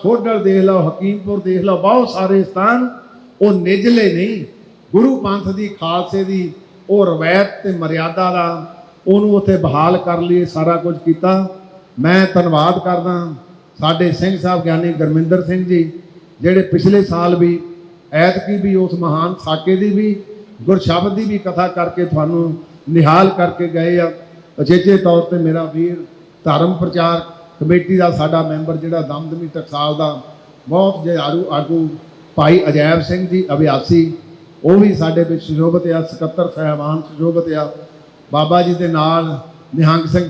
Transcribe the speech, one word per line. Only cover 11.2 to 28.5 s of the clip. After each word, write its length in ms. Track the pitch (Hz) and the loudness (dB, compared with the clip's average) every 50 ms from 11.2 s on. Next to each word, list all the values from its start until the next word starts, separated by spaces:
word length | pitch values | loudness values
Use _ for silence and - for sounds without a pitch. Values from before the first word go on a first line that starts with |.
| 185 185 190 190 190 185 - - - - - - - - _ - | 2 0 2 0 0 -4 -8 -14 -20 -20 -20 -20 -20 -18 _ -2
ਮੈਂ 260 | 131 160 180 190 190 180 - | 0 2 4 4 2 2 2
ਧੰਨਵਾਦ 440 | 180 170 170 156 151 151 175 180 180 | 0 2 2 2 2 2 2 0 0
ਕਰਦਾ 560 | 185 185 180 175 175 180 180 175 175 170 151 127 - - - - _ _ _ - | 0 -2 -2 -2 -2 -2 -4 -4 -4 -6 -10 -14 -16 -20 -20 -20 _ _ _ -4
ਸਾਡੇ 300 | - 156 165 165 180 175 156 | -2 -2 0 2 0 0 0
ਸਿੰਘ 240 | - 175 190 190 175 | 0 -2 -2 -2 -2
ਸਾਹਿਬ 240 | - 180 180 175 160 | -2 -2 -2 0 0
ਗਿਆਨੀ 280 | 170 160 160 170 175 165 | 0 -2 0 0 -2 -2
ਗੁਰਮਿੰਦਰ 500 | 151 160 151 156 160 165 160 180 185 185 | -2 -2 0 0 0 2 2 0 0 0
ਸਿੰਘ 220 | 160 180 185 185 | -2 -2 -2 0
ਜੀ, 260 | 175 180 170 165 160 156 - - - - - - - - _ - | 0 0 0 0 -2 -4 -12 -18 -20 -20 -20 -20 -20 -16 _ 0
ਜਿਹੜੇ 200 | 170 185 190 185 | 2 2 2 2
ਪਿਛਲੇ 400 | - - 165 - 185 202 202 190 | 2 0 2 4 4 4 4 4
ਸਾਲ 320 | 196 170 170 175 175 175 | 2 0 0 0 0 2
ਵੀ, 220 | 175 175 175 170 170 - - - - - - - - _ - - | 4 2 2 2 0 -4 -10 -16 -20 -20 -20 -20 -20 _ -6 0
ਐਤਕੀ 440 | 151 165 185 180 - - 190 208 | 2 2 2 2 0 -4 -4 -4
ਵੀ 180 | 202 180 202 190 | -2 0 0 2
ਉਸ 200 | 185 185 170 170 | 2 0 0 -2
ਮਹਾਨ 400 | 175 170 160 151 156 165 175 185 180 - | -2 -2 -2 0 0 -2 -2 -4 -6 -4
ਸਾਕੇ 320 | 156 160 156 - 180 190 | -4 -4 -2 0 0 0
ਦੀ 140 | 185 202 208 | 2 2 0
ਵੀ, 240 | 196 202 214 214 208 196 - - - - - - - - 123 | 0 0 0 0 -2 -4 -8 -16 -18 -20 -20 -20 -20 -6 0
ਗੁਰਸ਼ਬਦ 520 | 165 196 185 - - 165 175 180 202 196 | 2 2 2 2 0 0 0 0 -2 -2
ਦੀ 100 | 196 220 | -2 -4
ਵੀ 140 | 202 208 196 | -2 -4 -4
ਕਥਾ 280 | - 185 175 165 180 180 | -4 -4 -2 -2 -2 -2
ਕਰਕੇ 360 | 175 175 170 165 - 175 175 | -2 -2 -4 -4 -2 -4 -4
ਤੁਹਾਨੂੰ 520 | 175 160 156 151 156 170 170 170 165 151 160 - - - - - - | -2 0 -2 -2 0 0 0 -2 -2 -4 -6 -10 -18 -20 -16 -8 0
ਨਿਹਾਲ 380 | 160 170 156 151 160 180 196 190 | 2 4 4 6 6 6 4 4
ਕਰਕੇ 400 | 190 185 175 170 - - 180 165 | 4 2 -2 -2 0 -4 -6 -4
ਗਏ 300 | 160 165 165 175 175 175 | -2 -2 0 0 2 0
ਆ। 120 | 170 165 160 - - - - - - - _ - | 0 -2 -4 -8 -16 -20 -20 -20 -20 -20 _ -6
ਉਚੇਚੇ 380 | 147 131 175 180 180 196 196 | 2 4 4 4 6 4 4
ਤੌਰ 240 | 190 190 180 170 170 170 | 4 4 4 4 2 2
ਤੇ 160 | - 175 175 | 0 -2 0
ਮੇਰਾ 260 | 165 160 156 165 165 156 151 | 0 0 0 -2 -4 -4 -4
ਵੀਰ 220 | 160 170 175 175 165 - - - - - - _ _ _ | -2 -2 -2 -2 -6 -10 -16 -18 -20 -20 -20 _ _ _
ਧਰਮ 280 | 165 147 147 165 175 185 | 0 0 2 2 0 0
ਪ੍ਰਚਾਰ 460 | 165 180 170 - 175 165 165 170 170 170 - - - - - - - | -2 -4 -4 -2 0 0 0 0 -2 -4 -8 -18 -20 -20 -20 -10 -6
ਕਮੇਟੀ 360 | 147 156 175 180 170 175 190 | 0 2 2 2 2 2 2
ਦਾ 140 | 185 180 175 | 2 2 2
ਸਾਡਾ 320 | 165 131 151 156 160 165 160 | 2 0 -2 0 0 0 -2
ਮੈਂਬਰ 340 | 156 | -2